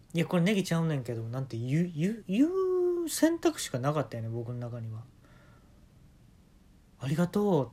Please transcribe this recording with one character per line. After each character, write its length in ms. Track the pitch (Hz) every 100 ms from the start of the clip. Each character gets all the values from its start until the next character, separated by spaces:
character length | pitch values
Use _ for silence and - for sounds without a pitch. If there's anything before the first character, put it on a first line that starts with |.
| -
「い 60 | 165
や、 60 | 165
こ 120 | 180
れ 60 |
ネ 120 | 170 214
ギ 80 |
ち 100 | 180
ゃ 60 | 165
う 80 | 165
ね 80 | 143
ん 80 |
け 100 | 120
ど」 100 | 117 113
な 120 | 123
ん 60 | 135
て 100 | 117
言 280 | 120 147 175
う、 60 |
言 180 | 156 180
う、 120 | 226 196
言 180 | 196 302
う 640 | 381 370 370 359 349 339
選 300 | - 311 339
択 200 | 339 302
肢 120 | -
が 80 | 127
な 120 | 131
か 80 | 151
っ 80 | 127
た 80 | 117
よ 60 |
ね、 60 | 113
僕 240 | 113 117
の 60 | 120
中 200 | 120 117
に 100 | 110
は。 140 | 110 120 - - - - - - - - - - - - - - - - - - -
「あ 60 | 131
り 80 | 151
が 120 | 175
と 360 | 208 208 170
う」 40 |
っ 0 | 123